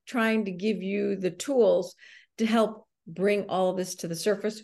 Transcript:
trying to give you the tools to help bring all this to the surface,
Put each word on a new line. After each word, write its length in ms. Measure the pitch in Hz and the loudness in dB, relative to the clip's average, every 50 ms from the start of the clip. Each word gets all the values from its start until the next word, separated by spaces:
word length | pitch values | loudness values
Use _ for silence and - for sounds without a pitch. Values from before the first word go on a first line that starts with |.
| _ | _
trying 380 | - - 233 220 226 220 220 202 | -4 -2 0 2 2 2 2 0
to 80 | 190 | -2
give 280 | 180 170 196 220 208 180 | -4 -4 -2 -2 -2 -2
you 360 | 185 196 202 202 202 202 202 | -2 -4 -2 -2 0 -2 -2
the 140 | 190 185 180 | -2 -2 -4
tools 640 | 170 - - 285 277 247 220 185 175 185 180 - - _ - - - - - _ _ - | -4 -4 -4 0 4 4 6 6 4 4 0 -2 -8 _ -20 -20 -20 -20 -20 _ _ -2
to 80 | 226 | 0
help 400 | 220 220 233 220 214 220 - - _ _ _ - | 2 4 4 2 2 0 -6 -18 _ _ _ -20
bring 420 | 175 165 175 190 208 208 202 - - | -12 -4 0 0 2 2 0 -2 -2
all 240 | 165 185 185 185 | -2 0 0 0
this 240 | 185 185 180 180 - | 0 -2 -4 -6 -8
to 100 | - - | -8 -8
the 80 | 170 165 | -8 -6
surface, 480 | 165 - 214 196 202 208 214 220 - | -2 0 -2 0 0 -2 -6 -6 -8